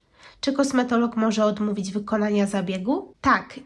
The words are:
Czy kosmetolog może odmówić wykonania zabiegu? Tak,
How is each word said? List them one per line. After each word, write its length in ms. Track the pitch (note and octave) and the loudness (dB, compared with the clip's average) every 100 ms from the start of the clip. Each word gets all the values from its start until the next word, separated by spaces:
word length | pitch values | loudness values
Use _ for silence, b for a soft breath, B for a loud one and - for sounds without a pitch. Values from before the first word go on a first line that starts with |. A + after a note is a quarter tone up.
| b b b b | b b b b
Czy 120 | - | -2
kosmetolog 640 | C4+ C#4 B3+ B3 A#3 A#3 A3+ | 0 2 2 2 2 0 0
może 280 | A3 G#3+ | 0 2
odmówić 480 | G#3+ G#3 G#3+ G#3 F#3+ | 2 2 -2 -2 -4
wykonania 540 | G#3 G#3 A3 G#3 G#3 G3+ | -6 -2 -2 2 2 2
zabiegu? 680 | G3+ F3 F#3+ F#3+ D#4+ G4 - | 0 -4 -4 -2 -2 -4 -2
Tak, 400 | C4+ G#3+ - - | 2 2 0 -10